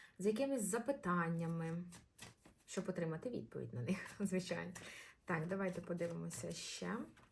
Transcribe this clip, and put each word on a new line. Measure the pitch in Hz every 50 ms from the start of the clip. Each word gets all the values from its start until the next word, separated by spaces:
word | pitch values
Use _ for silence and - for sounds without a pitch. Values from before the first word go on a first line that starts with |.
| - - - -
з | 180
якимись | 208 214 226 277 277 277 247 202
запитаннями, | 180 196 240 233 - 277 277 - 185 180 175 170 165 170 165 165 165 165 165 165 165 165 170 175 175 - - - - _ - - - - - - - - _ - -
щоб | - 196 185 -
отримати | 180 180 170 160 160 160 - 254
відповідь | 240 - - - - 139 123 117 -
на | 120
них, | 120 - 190 196 - -
<laughs> | - -
звичайно. | 202 190 180 185 180 - 180 170 170 175 - - - - - - - - - - _
Так, | - 180 160 156 175
давайте | 196 196 196 185 180 175
подивимося | 175 - 175 175 175 170 165 170 165 170 170 - 175 170
ще. | 170 - - - - - 185 180 196 240 302 320 - - - -